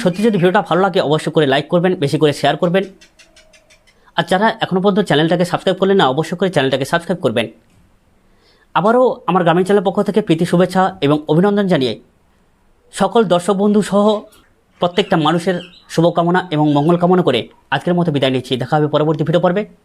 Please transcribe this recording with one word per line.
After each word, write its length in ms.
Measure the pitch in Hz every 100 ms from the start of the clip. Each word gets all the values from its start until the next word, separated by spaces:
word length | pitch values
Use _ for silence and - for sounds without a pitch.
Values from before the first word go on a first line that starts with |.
সত্যি 180 | 180 175 220
যদি 100 | 202
ভিডিওটা 240 | 175 196 190
ভালো 120 | 165 196
লাগে, 140 | 185 135
অবশ্যই 240 | 156 165 156
করে 100 | 143
লাইক 140 | 135 151
করবেন, 200 | 175 180 185
বেশি 140 | 139 151
করে 100 | 151 143
শেয়ার 160 | 139 156
করবেন। 220 | 175 185 190 - - _ - _ _ _ _ _ _ _ _ -
আর 80 | 170
যারা 160 | 185 220 220
এখনও 160 | 160 185
পর্যন্ত 180 | 196 196 202
চ্যানেলটাকে 360 | 147 160 175 180
সাবস্ক্রাইব 260 | - - 185
করলেন 160 | 190 196
না, 40 | 143
অবশ্যই 260 | 131 160 180
করে 100 | 190
চ্যানেলটাকে 320 | 175 135 135 135
সাবস্ক্রাইব 260 | 170 - 180
করবেন। 220 | 135 117 107 - _ _ _ _ _ _ _ _ _ _ _
আবারও 300 | 160 190 240 254 - -
আমার 160 | 180 175
গ্রামীণ 180 | 196 185
চ্যানেল 180 | 202 190
পক্ষ 100 | 190 202
থেকে 120 | 208 208
প্রীতি, 180 | 165 175
শুভেচ্ছা 320 | 180 180 185 185 - 139
এবং 100 | 151 -
অভিনন্দন 340 | 151 202 202 196
জানিয়ে 220 | 165 127 107 _ _ _ _ _ _ _ _ _
সকল 260 | - 190 233 202
দর্শক 220 | 175 175 196
বন্ধু 180 | 208 208 190
সহ 140 | 196 208 214 214 _ _ _ _ -
প্রত্যেকটা 360 | 175 180 196 180 156
মানুষের 300 | 170 180 175 - - -
শুভকামনা 480 | - 170 170 170 180 180
এবং 120 | 151 151 143
মঙ্গল 200 | 147 175
কামনা 200 | 175 185 156
করে 120 | 120 - _ -
আজকের 200 | 143 175 175
মতো 120 | 170
বিদায় 180 | 143 135
নিচ্ছি। 180 | 131 120 127
দেখা 120 | 131 156
হবে 120 | 113
পরবর্তী 280 | 147 151 151
ভিডিও 180 | 156 170
পর্বে 180 | 180 180 208 -